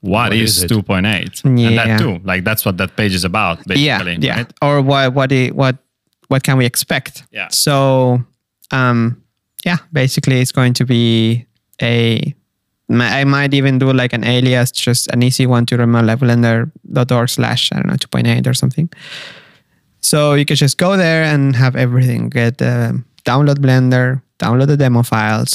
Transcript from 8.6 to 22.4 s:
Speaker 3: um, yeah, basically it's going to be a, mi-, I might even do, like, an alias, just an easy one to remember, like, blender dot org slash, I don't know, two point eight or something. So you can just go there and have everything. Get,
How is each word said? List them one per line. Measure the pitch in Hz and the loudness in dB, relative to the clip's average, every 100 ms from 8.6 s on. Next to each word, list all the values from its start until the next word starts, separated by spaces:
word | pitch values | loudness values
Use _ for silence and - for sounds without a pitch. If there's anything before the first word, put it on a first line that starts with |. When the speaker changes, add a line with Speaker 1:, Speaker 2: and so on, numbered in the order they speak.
| - | -6
Speaker 3:
um, | 135 127 120 117 117 _ _ _ - 175 | -2 0 2 0 -4 _ _ _ -10 -4
yeah, | 175 - | -4 -4
basically | 151 131 - 143 127 | -2 0 0 0 0
it's | 127 | 0
going | - 127 | 0 0
to | 120 | 0
be | 127 117 117 113 113 117 - _ _ - | 0 2 2 2 2 -2 -6 _ _ -6
a, | 117 120 117 110 147 - _ _ _ _ - | -2 0 0 0 -4 -8 _ _ _ _ -2
mi-, | 117 120 131 | 0 0 0
I | |
might | 139 139 143 | 2 2 0
even | 139 135 131 | 2 2 2
do, | 135 | 2
like, | 131 123 | 2 0
an | 117 | -2
alias, | 117 123 127 127 123 | 0 0 2 2 0
just | - - 123 - | -2 -2 -2 -2
an | 123 | 0
easy | 123 131 127 | 0 2 2
one | 120 120 | 2 2
to | 120 | 0
remember, | 117 117 113 | 2 2 2
like, | 113 | 2
blender | 127 120 117 113 120 - - | 2 2 2 0 -2 -10 -6
dot | - 123 | -2 0
org | 123 120 | 0 0
slash, | - 117 120 - | -2 -2 -2 -2
I | - | -2
don't | - | -2
know, | - | -4
two | - | -4
point | - 120 | -2 0
eight | 120 127 | 0 0
or | |
something. | 127 131 139 165 - - - - - - _ _ _ _ _ | 0 0 0 -4 -6 -18 -18 -18 -20 -20 _ _ _ _ _
So | - 151 147 | -2 2 2
you | 143 | 2
can | 143 143 | 2 0
just | 139 - | 0 0
go | 180 196 | 0 2
there | 170 160 | 2 2
and | 160 147 139 123 | 2 2 2 2
have | 131 127 | 0 0
everything. | 123 123 127 117 117 | 0 2 0 -2 -4
Get, | 123 | -2